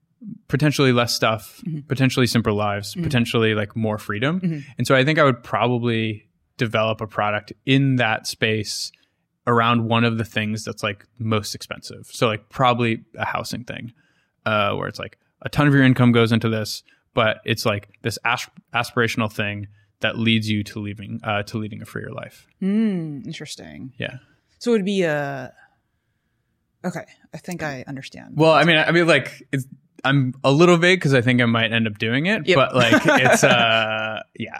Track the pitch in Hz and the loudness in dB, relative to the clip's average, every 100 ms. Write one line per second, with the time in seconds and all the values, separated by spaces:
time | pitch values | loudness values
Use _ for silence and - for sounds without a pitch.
0 | _ _ 214 - - 143 151 139 131 120 | _ _ -18 -18 -6 0 0 2 2 2
1 | 117 - 117 110 - - 170 151 - 123 | 0 0 0 -2 -6 -14 -10 -10 -6 0
2 | 131 - 123 120 107 104 104 101 101 185 | 0 2 2 2 0 0 -2 -4 -8 -6
3 | 165 123 117 120 110 107 101 117 110 107 | -2 0 0 0 2 0 -4 -4 -4 -4
4 | - 104 139 185 180 151 - - 131 131 | -6 -4 -2 -2 -4 -6 -10 -6 2 2
5 | 131 123 143 120 - 101 120 120 120 113 | 4 4 4 2 -2 -2 0 0 -2 -2
6 | 110 104 _ _ _ - 117 110 110 110 | -2 -6 _ _ _ -6 -2 0 0 -2
7 | 110 - 104 104 - - - 135 139 127 | -6 -4 -2 -2 -6 -10 0 2 2 2
8 | 110 113 - - 113 110 101 - - _ | 0 -2 -6 -4 -2 -2 -4 -8 -10 _
9 | _ _ _ _ 123 117 117 117 113 113 | _ _ _ _ 0 2 4 2 2 2
10 | 117 113 110 110 107 107 110 - 107 98 | 2 0 -4 -4 -4 -6 -8 -6 -6 -6
11 | _ - 110 107 - - - - - - | _ -10 -4 -2 -4 -12 -14 -14 -16 -20
12 | - - 120 107 _ - 127 120 117 113 | -14 -2 -2 -2 _ -2 0 2 0 -2
13 | - - - - - - - - 120 - | -8 -10 -6 -6 -8 -10 -12 -14 -14 -20
14 | _ _ _ _ 110 107 101 101 92 - | _ _ _ _ -4 -2 -2 -4 -6 -10
15 | 95 _ _ _ - - 147 139 131 123 | -14 _ _ _ -6 0 4 6 4 6
16 | 123 117 113 113 113 110 107 - _ _ | 4 4 4 2 0 -4 -6 -10 _ _
17 | _ - 110 - - 113 117 101 - _ | _ 0 0 0 -4 -4 -2 -4 -8 _
18 | 113 - 117 123 - - _ 117 117 123 | -8 -4 -4 -4 -6 -18 _ -6 -4 -2
19 | 113 - 110 - 104 104 101 _ _ _ | -2 -2 -4 -4 -6 -6 -12 _ _ _
20 | 110 117 113 113 107 104 104 110 101 104 | -4 -2 0 0 0 -4 -4 -10 -12 -12
21 | 101 113 113 104 104 113 107 107 - 110 | -14 -10 -6 -6 -6 -8 -10 -12 -14 -12
22 | - - - - _ - 190 214 220 180 | -12 -14 -16 -20 _ -8 -4 -2 -2 -4
23 | 160 139 151 160 151 - 78 76 127 - | -8 -12 -14 -14 -14 -16 -18 -16 -16 -12
24 | - 131 _ _ _ _ 240 226 190 196 | -12 -12 _ _ _ _ -2 0 0 -2
25 | 170 147 143 135 127 - _ _ _ _ | -2 -2 -6 -10 -14 -18 _ _ _ _
26 | _ _ _ _ _ _ _ _ 180 - | _ _ _ _ _ _ _ _ -10 -10
27 | - _ _ 156 - 175 156 131 - 135 | -14 _ _ -18 -14 -10 -10 -10 -12 -14
28 | - - 110 147 160 151 160 156 151 170 | -14 -18 -8 2 4 6 6 4 4 4
29 | 170 143 - - - 139 - - _ _ | 4 4 2 -12 -6 -6 -6 -16 _ _
30 | 127 139 127 - 131 139 180 170 175 185 | 0 2 2 0 2 6 6 6 6 4
31 | 147 135 120 123 120 113 113 113 113 104 | 4 4 4 4 4 2 2 0 -2 -2
32 | 113 131 175 220 170 165 - 131 117 - | -2 0 0 -2 2 2 4 4 4 4
33 | - 269 170 226 139 123 113 113 110 110 | 4 4 4 4 4 4 4 2 0 -2
34 | 110 110 - - 107 | -6 -8 -12 -12 -12